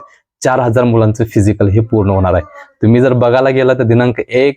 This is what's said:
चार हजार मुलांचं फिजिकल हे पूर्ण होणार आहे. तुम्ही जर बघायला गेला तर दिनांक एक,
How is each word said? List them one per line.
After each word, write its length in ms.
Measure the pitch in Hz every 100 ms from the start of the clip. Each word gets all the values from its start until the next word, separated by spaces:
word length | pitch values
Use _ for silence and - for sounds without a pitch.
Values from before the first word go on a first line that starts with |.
| - _ _ _
चार 160 | 135 127
हजार 260 | 123 120
मुलांचं 400 | 123 113 110 107
फिजिकल 440 | 113 113 101 107 101
हे 120 | 101
पूर्ण 300 | 113 113 98
होणार 240 | 98 92
आहे. 80 | 90 - - - _
तुम्ही 180 | 107 120
जर 120 | 131
बघायला 380 | 123 120 127 135
गेला 240 | 131 127
तर 80 | 127
दिनांक 380 | 117 117 123 117
एक, 360 | - 123 139